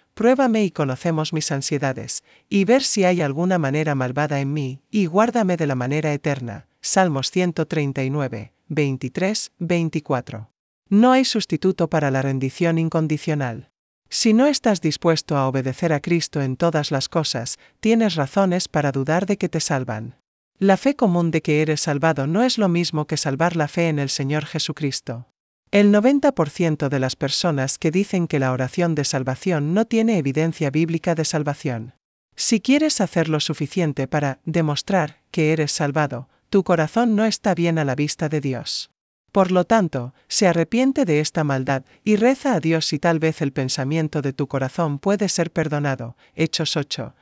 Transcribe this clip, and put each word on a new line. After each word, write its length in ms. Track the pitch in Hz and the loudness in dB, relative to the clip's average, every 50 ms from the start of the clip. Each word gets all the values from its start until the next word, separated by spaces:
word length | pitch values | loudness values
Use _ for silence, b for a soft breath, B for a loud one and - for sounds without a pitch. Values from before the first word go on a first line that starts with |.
| b b b | b b b
pruébame 500 | - 208 240 262 254 269 247 220 220 208 | 2 4 4 4 4 4 2 2 2 0
y 60 | 180 | 0
conocemos 600 | - - 151 135 127 - - 175 160 156 156 - | 0 -2 -2 -2 -2 -2 -2 -2 0 0 -2 -2
mis 200 | 170 156 151 - | -4 -4 -4 -2
ansiedades, 720 | 143 135 139 - 151 139 143 135 131 - - 131 - - b b b b b b | -4 -4 -4 -4 -4 -2 -2 -2 -4 -4 -8 -8 -10 -10 b b b b b b
y 160 | - 202 190 | 0 2 4
ver 180 | 185 240 277 | 4 4 2
si 220 | 269 - - 214 185 | 2 0 0 2 2
hay 160 | 180 185 175 | 2 2 2
alguna 380 | 160 139 135 151 175 185 185 175 | 0 -2 -2 -2 0 0 2 2
manera 360 | 151 135 135 151 156 151 143 | 0 0 0 0 0 0 0
malvada 460 | 135 127 127 127 143 151 151 151 139 | -2 -2 -2 -2 -2 -2 -2 -2 -2
en 120 | 139 135 | -2 -2
mí, 300 | 143 151 139 131 131 139 _ _ | -2 -4 -4 -6 -8 -12 _ _
y 160 | - 214 190 | 0 0 0
guárdame 500 | 160 165 196 220 233 - 240 214 180 180 | 2 4 2 2 2 2 0 2 2 2
de 100 | 160 165 | 0 0
la 80 | 143 135 | 0 0
manera 380 | 127 123 127 143 156 151 156 | -2 -2 -2 -2 0 0 -2
eterna", 560 | 147 143 - 151 139 131 123 117 101 - - _ _ _ | -2 -2 -2 -2 -4 -4 -6 -10 -10 -12 -16 _ _ _
Salmos 500 | - - - 196 190 175 147 135 131 - | -6 0 2 2 2 2 2 -2 -2 -2
ciento 360 | - 180 180 180 160 - 156 | 0 0 0 0 0 -2 -2
treinta 360 | - - 156 147 139 131 143 | -2 -2 -2 -2 -2 -2 -2
y 80 | 131 131 | -2 -2
nueve, 440 | 139 151 139 127 113 107 107 - _ _ _ - | -2 -2 -2 -4 -6 -8 -12 -12 _ _ _ -6
veintitrés, 840 | 151 156 147 139 131 131 - 127 - - 180 190 214 - - - _ - | -2 0 0 0 0 -4 -6 -6 -4 -2 -2 -2 -2 -4 -6 -8 _ -8
veinticuatro. 920 | 175 165 180 170 165 160 - 160 - - 143 123 - - - 104 110 - _ _ _ _ _ _ _ - | -4 -2 0 0 0 0 -2 -4 -2 -2 -4 -4 -4 -6 -12 -14 -14 -16 _ _ _ _ _ _ _ 2
No 240 | 196 208 233 254 | 4 6 6 6
hay 120 | 254 262 262 | 6 4 4
sustituto 640 | - - 220 - - 170 - - 190 185 - 170 160 | 2 0 -4 -2 -2 -2 0 0 0 2 2 0 0
para 220 | - 156 147 139 | 0 0 0 2
la 120 | 135 135 | 0 0
rendición 560 | 135 139 135 135 131 131 - - 175 170 165 165 | 0 -2 -2 -2 -2 -4 -2 0 0 2 2 2
incondicional. 920 | 165 160 - 165 160 147 156 147 - 175 151 147 135 123 113 - - _ _ _ _ _ _ _ _ - | 0 0 0 0 0 0 -2 -2 -2 -2 -2 -2 -2 -4 -6 -10 -14 _ _ _ _ _ _ _ _ -8
Si 240 | - - - 226 214 | -4 0 2 4 6
no 120 | 226 262 | 6 6
estás 360 | 302 277 - - 226 202 175 | 4 2 2 2 0 0 2
dispuesto 560 | - 156 147 - - 170 160 151 - - 156 139 | 0 -2 -2 0 2 2 2 2 0 -2 -2 0
a 100 | 135 131 | 0 0
obedecer 440 | 131 135 127 131 127 - 175 165 156 | 0 -2 -2 -4 -4 -2 0 0 0
a 60 | 143 | 0
Cristo 420 | - 175 175 170 - - - 151 | 0 0 0 0 -2 -2 -4 -4
en 140 | 139 131 131 | -2 -2 -2
todas 340 | - 170 170 156 156 143 - | 0 0 0 0 0 -2 -2
las 180 | 156 135 - - | -2 -4 -4 -2
cosas, 500 | - 175 143 - - 123 117 - - b b b b b | -2 -2 -2 -2 -4 -6 -6 -8 -10 b b b b b
tienes 340 | - 220 226 226 226 208 160 | 0 2 2 4 2 2 0
razones 540 | 160 139 127 - 202 196 185 175 185 - - | 0 -2 0 0 0 2 2 2 0 -2 -2
para 240 | - 156 143 143 | -2 -2 0 0
dudar 320 | 131 135 135 139 156 180 196 | 0 -2 -2 0 0 0 0
de 140 | 180 202 - | -2 -2 -2
que 100 | 190 165 | -2 -2
te 120 | - 160 | -2 -2
salvan. 560 | - - 160 131 127 127 113 107 113 120 - _ _ _ _ _ _ _ _ - | -2 -2 -2 -2 -2 -4 -8 -8 -10 -12 -16 _ _ _ _ _ _ _ _ 0
La 180 | 196 196 190 | 4 4 4
fe 200 | 185 - 277 285 | 4 2 0 2
común 340 | - 247 196 170 175 170 165 | 2 2 2 2 2 2 2
de 100 | 156 160 | 0 0
que 220 | - - 147 151 | 0 2 2 2
eres 180 | 156 156 151 147 | 2 0 0 -2
salvado 460 | - 165 143 143 160 160 156 143 135 | -2 -2 -2 2 2 2 2 2 0
no 160 | 143 165 202 | 0 0 2
es 160 | 247 262 - 226 | 2 2 2 2
lo 100 | 208 180 | 2 2
mismo 380 | 170 170 170 - - 151 147 | 2 2 0 0 -2 -4 -4
que 100 | - 160 | -2 -4
salvar 400 | 151 - 151 135 131 165 175 175 | -4 -2 -2 -2 0 0 0 0
la 120 | 165 151 147 | 0 -2 -2
fe 200 | - 175 170 165 | 0 0 0 0
en 100 | 151 143 | 0 0
el 120 | 139 131 | -2 -2
Señor 340 | - - 139 135 147 151 151 | -4 -4 -2 -2 -2 -2 -4
Jesucristo. 840 | - - 156 - - 151 - 151 139 131 - - - 120 120 123 _ _ _ _ _ _ _ _ - | -4 -6 -6 -6 -6 -6 -4 -4 -4 -4 -6 -8 -10 -10 -12 -12 _ _ _ _ _ _ _ _ 0
El 200 | - 202 208 202 | 4 6 6 6
noventa 420 | 208 208 208 254 285 285 277 285 | 6 6 4 4 4 4 2 2
por 180 | 277 - 160 143 | 2 2 0 -2
ciento 400 | - - 175 165 156 - 151 135 | 0 -2 0 0 0 0 -2 -2
de 100 | 143 135 | 0 0
las 160 | 131 131 - | -2 -2 -2
personas 600 | - 151 135 - - - 175 151 135 131 143 - - | -4 -4 -4 -2 -2 -2 0 0 0 -2 -4 -4 -2
que 120 | - 160 | -2 0
dicen 380 | 151 185 202 - - 185 170 160 | 0 0 0 0 0 -2 -2 0
que 100 | - 143 | 0 0
la 140 | 135 131 | 0 0
oración 420 | 127 123 131 123 - - 175 170 160 | 0 -2 -2 -4 -2 -2 0 0 0
de 120 | 147 139 | 0 -2
salvación 680 | - - 135 131 131 127 - - 190 175 151 143 151 | -2 -2 -2 -2 -4 -4 -4 -2 -2 -2 0 0 0
no 140 | 175 208 226 | 0 0 0
tiene 320 | - 226 226 226 226 226 180 | 2 2 2 2 2 2 2
evidencia 520 | 139 139 131 151 160 165 160 - 156 139 | 0 0 0 0 0 0 -2 -2 -2 0
bíblica 440 | 131 156 165 160 165 160 - 180 170 | 0 0 0 0 -2 -2 -2 -2 -2
de 100 | 156 156 | 0 -2
salvación. 720 | - - 151 143 147 143 - - 139 120 113 110 127 - _ _ _ _ _ _ _ _ | -2 -2 -2 -2 -2 -4 -4 -4 -6 -6 -6 -8 -12 -16 _ _ _ _ _ _ _ _
Si 240 | - - - 233 214 | -4 0 0 0 0
quieres 400 | - - 269 294 311 311 - - | 2 2 2 2 2 0 0 0
hacer 300 | 202 165 - 175 165 160 | -2 0 0 0 0 2
lo 100 | 156 151 | 0 0
suficiente 640 | - - 151 - 151 139 - 190 175 151 139 - 135 | 0 -2 -4 -4 -4 -4 -2 -2 0 0 0 -2 -4
para 340 | - - 151 147 139 131 - - | -2 -2 -2 -2 -2 -4 -6 -6
demostrar 800 | 170 156 170 160 151 143 - - - 190 185 156 143 - _ _ - | -2 0 0 0 0 0 -2 -2 0 0 0 0 -2 -6 _ _ -6
que 240 | - 175 156 151 160 | -2 0 2 2 2
eres 180 | 160 151 147 | 0 0 -2
salvado, 560 | - - 156 143 135 156 151 139 135 120 131 _ _ _ _ - | -2 -2 -2 -2 0 0 -2 -2 -4 -8 -12 _ _ _ _ 0
tu 120 | - 196 | 2 2
corazón 540 | 185 - 180 165 156 151 - 226 247 233 220 | 4 4 2 2 2 0 2 2 2 2 2
no 80 | 202 220 | 2 2
está 300 | 220 202 - - 214 180 | 0 0 0 0 -2 0
bien 240 | 165 170 170 165 160 | 0 0 0 0 0
a 80 | 151 | 0
la 80 | 139 127 | 0 0
vista 340 | - 147 151 - - 170 151 | -2 -2 -4 -2 -4 -4 -2
de 140 | 156 151 | -2 -2
Dios. 480 | 139 135 127 117 117 - - - - - _ _ _ _ _ _ _ _ | -2 -4 -6 -6 -8 -8 -8 -8 -10 -12 _ _ _ _ _ _ _ _
Por 180 | - 196 190 180 | 2 2 2 4
lo 140 | 185 180 175 | 4 2 2
tanto, 480 | - 233 226 196 160 - 131 120 131 - _ _ - | 4 2 2 2 0 -2 -6 -8 -8 -12 _ _ -6
se 180 | - - 208 | -2 2 2
arrepiente 600 | 180 165 170 165 - - 233 262 269 269 - 269 | 4 4 2 0 0 2 2 2 2 2 2 2
de 140 | 170 151 147 | 2 2 2
esta 220 | 151 - - 170 | 0 0 -2 -2
maldad 420 | 156 147 139 131 131 135 139 131 131 b b b b | 0 0 0 -2 -2 -2 -2 -4 -4 b b b b
y 120 | 214 214 | 2 2
reza 360 | 196 220 247 269 - - 277 | 4 4 2 2 2 0 0
a 80 | 240 165 | 0 0
Dios 320 | - 165 165 160 156 - | 2 0 0 0 0 -2
y 60 | 156 143 | -4 0
tal 200 | - 170 165 156 | 2 2 2 2
vez 220 | 160 160 156 - | 0 0 0 0
el 100 | 151 139 | -4 -4
pensamiento 720 | 135 147 131 131 - - 131 135 156 165 160 151 - 151 | -2 -2 -4 -4 -4 -4 -4 -2 -2 -2 -2 -2 -2 -2
de 140 | 139 139 135 | -4 -4 -4
tu 120 | - 143 | -4 -6
corazón 520 | - - 135 131 127 - - 170 151 143 139 | -4 -2 -4 -4 -4 -2 -2 -2 -2 -2 -2
puede 320 | - 196 202 196 208 180 | -2 -2 0 0 0 -2
ser 200 | - - 165 165 | 0 -2 -2 -2
perdonado. 680 | - 170 156 156 151 147 147 143 135 131 123 120 - b b b b | -2 -4 -4 -2 -2 -2 -2 -2 -4 -4 -8 -12 -14 b b b b
Hechos 420 | - 160 156 - - 160 147 - | -2 -2 -2 -2 -4 -4 -2 -2
ocho, 380 | 156 139 - - - 120 - - _ | -4 -4 -6 -8 -10 -10 -12 -14 _